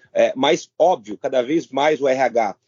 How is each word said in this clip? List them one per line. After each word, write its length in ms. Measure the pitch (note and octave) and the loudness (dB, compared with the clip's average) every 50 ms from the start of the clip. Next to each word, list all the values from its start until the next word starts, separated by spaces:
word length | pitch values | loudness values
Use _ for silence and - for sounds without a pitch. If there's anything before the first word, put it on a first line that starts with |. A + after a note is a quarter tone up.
| _ _ - | _ _ 0
é, 180 | G2 A2+ A#2 - | 0 0 0 0
mas, 340 | C3 C#3 D3 E3+ E3 - - _ - | 0 0 0 0 -2 -4 -8 _ 0
óbvio, 380 | D#3 F3+ F#3 B2+ G#2 G#2 G2 | 2 2 2 0 -4 -12 -12
cada 240 | - - C3+ C3+ B2+ | -8 -6 -4 -2 -2
vez 260 | A#2+ B2+ D#3+ E3+ - | -2 0 -2 -4 -4
mais 320 | - C3 C#3 C#3+ D#3 D#3 C3 | -4 -4 0 0 0 0 0
o 80 | C#3 | 0
R 120 | C3 C3 C3+ | 0 0 0
H, 360 | C3 A#2+ A2+ A#2 A2 G2 - _ _ | 0 0 0 0 -2 -2 -4 _ _